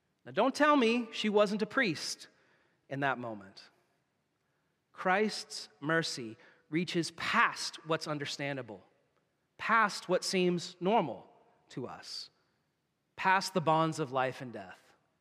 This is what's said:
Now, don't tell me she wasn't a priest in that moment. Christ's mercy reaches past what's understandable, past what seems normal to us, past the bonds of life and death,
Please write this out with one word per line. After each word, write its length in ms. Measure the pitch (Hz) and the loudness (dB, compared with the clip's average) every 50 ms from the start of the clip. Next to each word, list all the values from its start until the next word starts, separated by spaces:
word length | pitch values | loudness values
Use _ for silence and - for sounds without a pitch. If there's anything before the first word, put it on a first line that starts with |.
| _ _ _ _ _ | _ _ _ _ _
Now, 60 | 127 | -6
don't 240 | 131 180 233 269 262 | 0 2 2 2 4
tell 200 | - 285 302 294 | 4 6 6 6
me 320 | 277 233 220 240 247 226 214 | 6 6 4 4 2 0 -4
she 180 | - - - 214 | -6 -2 -2 2
wasn't 320 | 196 208 214 185 214 190 | 4 6 4 4 2 -2
a 40 | 214 | -2
priest 640 | 208 - 269 247 185 139 - - - - - - - _ _ _ _ _ _ _ _ _ _ _ - | -2 0 0 2 2 0 -2 -6 -8 -10 -10 -14 -20 _ _ _ _ _ _ _ _ _ _ _ -10
in 120 | 135 139 | -6 -2
that 160 | 143 135 123 | -2 -2 -2
moment. 440 | 120 120 113 107 101 95 95 - - - - _ _ _ _ _ _ _ _ _ _ _ _ _ _ _ _ _ _ _ _ _ _ _ _ _ | -2 -4 -10 -10 -10 -14 -18 -20 -20 -20 -20 _ _ _ _ _ _ _ _ _ _ _ _ _ _ _ _ _ _ _ _ _ _ _ _ _
Christ's 760 | - - 185 185 202 220 202 - - - - - - - - _ - | -4 0 2 2 4 2 0 -2 -6 -12 -12 -14 -14 -14 -16 _ -8
mercy 560 | 139 151 165 165 156 - - 143 117 110 117 _ - - _ _ _ - | -2 0 0 2 0 -2 -6 -8 -8 -10 -12 _ -20 -20 _ _ _ -4
reaches 420 | 151 170 180 - - 175 156 - | -2 -2 -2 0 -2 -2 -4 -4
past 680 | - - - - - 226 233 160 - - - - - - - | -6 -8 -4 0 2 4 4 2 0 -4 -8 -8 -10 -10 -4
what's 200 | 156 160 156 - | -2 -2 -2 -2
understandable, 720 | 165 151 147 143 - - - 143 139 139 131 120 110 101 92 _ _ _ _ _ _ _ _ _ _ _ _ _ _ _ | -6 -6 -6 -6 -8 -6 -6 -6 -6 -6 -6 -8 -12 -14 -18 _ _ _ _ _ _ _ _ _ _ _ _ _ _ _
past 500 | - - - 220 226 214 196 - - - | -10 -2 2 4 4 4 2 0 -6 -2
what 160 | - 185 170 - | 0 0 0 2
seems 520 | - - 185 180 180 175 170 - - - - | 0 2 4 4 4 2 0 -2 -8 -10 -2
normal 460 | 170 190 226 226 170 127 101 90 - - _ _ _ _ _ _ _ _ | 0 2 4 4 2 0 -4 -10 -14 -20 _ _ _ _ _ _ _ _
to 180 | - 139 120 | -10 -10 -10
us, 420 | 95 80 - - - - - - - _ _ _ _ _ _ _ _ _ _ _ _ _ _ _ _ _ | -10 -10 -14 -14 -14 -14 -14 -14 -16 _ _ _ _ _ _ _ _ _ _ _ _ _ _ _ _ _
past 380 | - - 190 185 196 190 - - | -2 2 2 2 2 2 0 -2
the 80 | 185 | 0
bonds 380 | 143 165 156 160 160 160 151 156 | 2 4 4 4 4 2 0 -2
of 120 | 156 123 | -4 -2
life 300 | 131 131 131 131 127 - | 0 0 0 0 -2 -6
and 120 | 135 120 110 | -12 -12 -12
death, 260 | 104 95 90 - - _ _ _ _ _ _ _ _ | -12 -14 -14 -18 -20 _ _ _ _ _ _ _ _